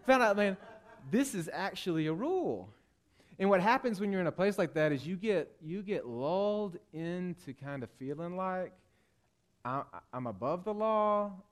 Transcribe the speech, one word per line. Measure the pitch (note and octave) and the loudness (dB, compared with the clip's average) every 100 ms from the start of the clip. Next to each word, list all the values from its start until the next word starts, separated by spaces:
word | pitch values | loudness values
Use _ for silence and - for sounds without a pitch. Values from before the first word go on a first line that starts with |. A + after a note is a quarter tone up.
| - | 6
Found | C4 | 6
out, | A3+ G3+ | 6 6
man, | G3+ F#3+ - - - - C3+ | 2 0 -10 -20 -20 -18 0
this | G3 C4+ | 0 2
is | G3 D#3+ | -2 -6
actually | D3 F#3+ F#3+ F#3+ E3 D#3 | -4 -4 -4 -2 0 0
a | |
rule. | D#3+ C#4 F#4 B3 G#2+ F#2+ - _ _ _ _ - - | -2 -2 0 0 -4 -8 -18 _ _ _ _ -20 0
And | F#3+ | 4
what | F#3+ | 6
happens | G3+ B3+ B3+ G3 | 6 4 2 -2
when | G3+ | 0
you're | G3 | 2
in | E3+ | 0
a | |
place | D#3 G3 G3+ | 2 0 2
like | E3 | 0
that | D#3 D#3 | 4 2
is | C#3+ | 2
you | D3 F#3 | -2 -2
get, | A3 F#3 C#3+ - | 2 0 0 -10
you | D#3 F#3+ | -8 -8
get | G3 F3+ A#2+ | -4 -4 -4
lulled | A#2 C#3 F#3 G3+ G#3 G#3 E3+ _ | -4 0 2 2 0 -2 -6 _
into | D#3 E3 F3+ F3+ E3+ - | -8 -4 -4 -4 -6 -12
kind | C3 C#3 C#3 | -12 -10 -8
of | A#2 - | -8 -8
feeling | C3 D3 E3+ F3+ | -8 -6 -6 -4
like, | F#3 F#3 F3 - _ _ _ _ _ _ _ _ | -2 -2 -6 -10 _ _ _ _ _ _ _ _
"I, | A#2+ C3+ - F2+ _ | -4 -4 -6 -14 _
I'm | B2 B2 | -8 -6
above | F#2+ B2 F3 | -4 -2 -2
the | G3 | -4
law" | G#3 A3 A3 G#3+ G#3 G#3 F#3+ - | -2 0 2 4 2 0 -8 -18